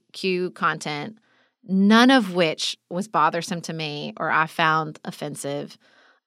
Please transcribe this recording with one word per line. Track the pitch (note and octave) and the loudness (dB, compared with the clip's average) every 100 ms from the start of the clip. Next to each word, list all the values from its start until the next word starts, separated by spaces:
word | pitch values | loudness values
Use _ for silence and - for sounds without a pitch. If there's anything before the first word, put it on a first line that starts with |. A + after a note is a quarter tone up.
| _ | _
Q | - F#3+ F3+ F3+ | -6 -4 -2 -4
content, | - E3+ D#3 D#3 D3 D3 - _ _ _ _ | -4 -4 -2 -6 -8 -8 -14 _ _ _ _
none | - F#3+ G3+ A3+ B3+ | -2 2 6 6 6
of | C4+ F#3+ F3 | 4 2 0
which | E3 - - - - | 0 0 -6 -8 -8
was | F3 - | -8 -2
bothersome | E3+ D#3 E3+ E3 F3 | 2 2 2 -6 -8
to | E3 | -8
me | E3 D#3 D3 D3+ - | -8 -6 -8 -10 -6
or | D#3 | -2
I | D3+ D#3+ | 0 0
found | - E3 D#3 D#3 D#3 | 2 2 2 0 -8
offensive, | - - D3+ C#3 C#3 C#3+ C#3+ - _ _ _ _ | -14 -10 -10 -8 -8 -6 -8 -16 _ _ _ _